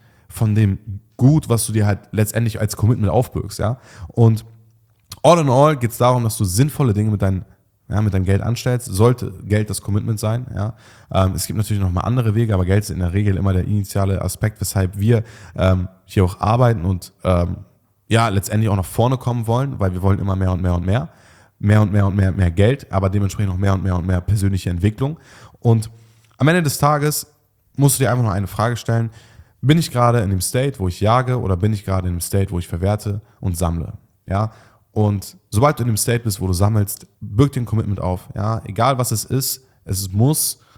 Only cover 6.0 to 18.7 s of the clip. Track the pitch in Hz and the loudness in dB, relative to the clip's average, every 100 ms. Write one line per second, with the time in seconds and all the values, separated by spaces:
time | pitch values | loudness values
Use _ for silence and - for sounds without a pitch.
6 | 120 127 117 - 98 92 147 - 135 101 | 2 2 0 -2 0 2 0 2 0 2
7 | 110 101 95 95 - _ _ _ - 98 | 0 0 0 -2 -6 _ _ _ -6 -2
8 | 107 95 92 98 - 120 131 123 - 95 | 0 0 2 0 0 -4 -2 -4 -2 2
9 | 117 127 95 92 104 104 107 98 - 101 | 4 2 -4 -10 -2 -2 -2 -6 -4 -4
10 | 110 107 107 117 123 98 104 - - - | -2 -4 -4 -4 -6 -6 -8 -8 -20 -20
11 | - 92 95 92 - 107 104 104 92 87 | -4 0 2 0 -4 -4 -2 0 0 0
12 | - 127 113 104 113 95 90 101 104 78 | -2 0 0 0 2 2 2 2 0 -2
13 | 87 95 104 95 98 92 90 104 101 98 | -2 0 0 2 2 0 0 -2 -2 -2
14 | 98 95 92 - 110 - 92 101 92 101 | -2 -2 -4 -4 -6 -4 -4 -2 -2 0
15 | 104 117 107 - - - 92 92 90 - | 2 2 -2 -12 -12 -2 2 2 -2 -10
16 | - - 90 95 98 120 123 110 87 90 | -4 0 2 0 0 2 2 2 -2 -2
17 | - _ 92 90 87 87 - _ _ _ | -6 _ 0 2 0 -4 -12 _ _ _
18 | - 113 117 98 - 107 110 | -2 2 2 0 -2 0 0